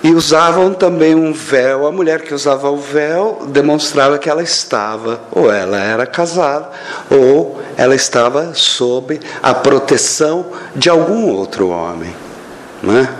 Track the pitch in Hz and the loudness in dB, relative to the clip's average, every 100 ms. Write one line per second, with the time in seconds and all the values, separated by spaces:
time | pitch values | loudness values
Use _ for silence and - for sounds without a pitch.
0 | 160 165 156 160 170 170 185 190 185 170 | 4 4 4 4 4 4 2 2 0 4
1 | 160 160 160 151 - 135 127 135 147 180 | 4 4 2 -4 -2 0 2 0 -2 0
2 | 165 156 - 143 139 135 143 143 139 147 | 0 -2 -4 -4 0 0 0 -4 -2 -2
3 | 147 170 214 214 - 139 147 151 - 143 | 0 -2 -2 -4 0 2 2 0 0 2
4 | 135 147 160 151 170 - - 117 104 110 | 2 2 -2 -2 -2 -4 -2 -4 -4 -6
5 | 113 117 - - 139 104 92 101 101 113 | -8 -8 -4 2 2 2 -2 -2 -2 -2
6 | 127 - 170 170 151 147 - - - - | -4 -2 -2 0 0 -2 -8 -16 -14 -14
7 | - 139 127 143 - - - - 127 135 | 2 4 6 4 2 -8 -10 -2 2 2
8 | - 131 120 135 170 147 - - 123 127 | 0 0 2 0 -4 -2 -2 0 -2 -2
9 | 127 151 - - 131 127 135 135 - 139 | -4 -10 -8 -4 0 2 4 2 2 2
10 | - - 151 170 175 - - 139 170 170 | 2 0 0 -2 -6 -12 -12 -2 2 2
11 | 165 220 208 98 95 - 92 87 82 85 | 2 0 0 -2 -4 -2 -2 -2 -6 -8
12 | 82 87 - - - - - - 92 117 | -12 -12 -16 -18 -20 -20 -20 -8 0 2
13 | 131 | 2